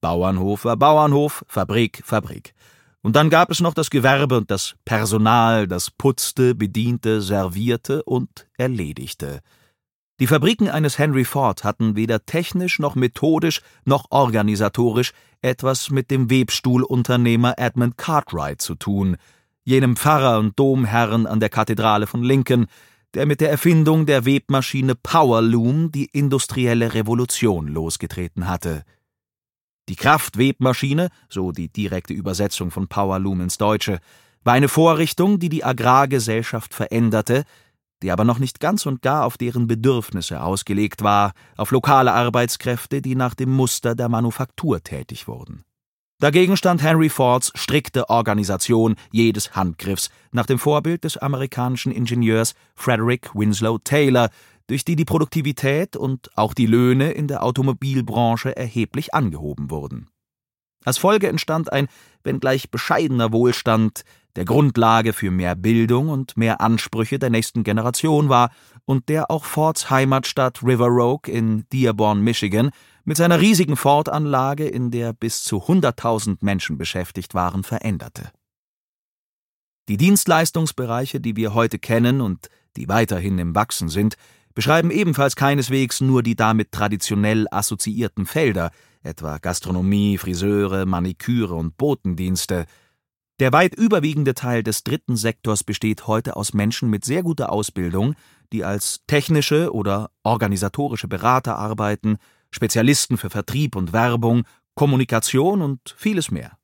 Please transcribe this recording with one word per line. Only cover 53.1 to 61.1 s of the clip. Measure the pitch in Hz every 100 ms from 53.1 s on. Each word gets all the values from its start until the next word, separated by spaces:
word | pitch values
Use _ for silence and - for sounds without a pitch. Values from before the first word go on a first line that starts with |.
| 123 -
Winslow | 101 107 101 110 113
Taylor, | - 143 143 123 117 _ _ _ -
durch | 131
die | -
die | 160
Produktivität | 147 160 151 170 143 139 135 143 190 -
und | 131 131 - -
auch | 107
die | - 113
Löhne | 117 123 127 147
in | - 147
der | 139
Automobilbranche | 120 135 135 131 135 131 117 110 117 117 131 -
erheblich | 120 117 110 - 160
angehoben | 120 117 76 73 69 71
wurden. | 78 71 60 - _ _ _ _ _ _ _
Als | - 127
Folge | 185